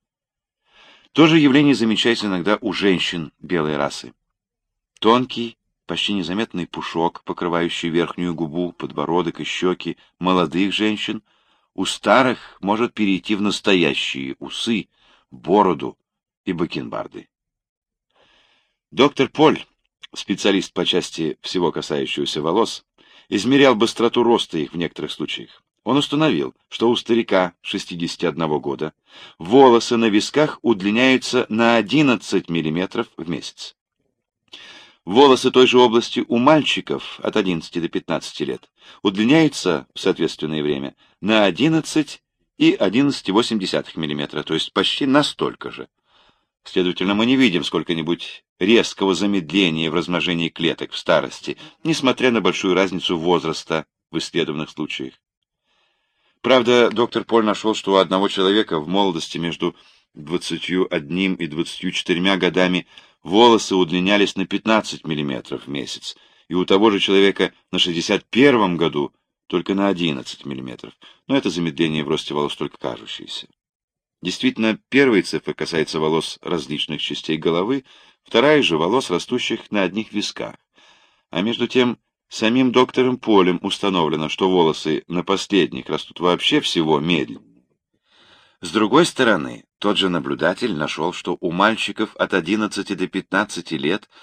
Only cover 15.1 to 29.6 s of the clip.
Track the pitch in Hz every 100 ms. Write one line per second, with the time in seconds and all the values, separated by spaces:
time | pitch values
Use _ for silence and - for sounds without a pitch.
15.1 | _ _ 65 60 104 95 73 65 - _
16.1 | _ _ _ - 85 85 80 60 53 -
17.1 | 50 - _ _ _ _ _ _ _ _
18.1 | _ _ _ _ _ _ _ _ - 143
19.1 | - 131 - 156 104 - _ _ _ -
20.1 | - - 95 107 98 - 95 82 90 -
21.1 | - 80 - - 92 82 76 - 73 -
22.1 | - 71 78 76 95 107 - - _ _
23.1 | _ _ 104 110 139 139 110 113 - 117
24.1 | 120 117 110 - 82 71 85 80 - 76
25.1 | - 73 - - - _ _ 101 135 -
26.1 | 147 156 82 65 - _ - 117 117 -
27.1 | 117 113 95 90 - - 101 - 87 85
28.1 | - 85 76 80 73 69 69 78 - _
29.1 | - - - 85 127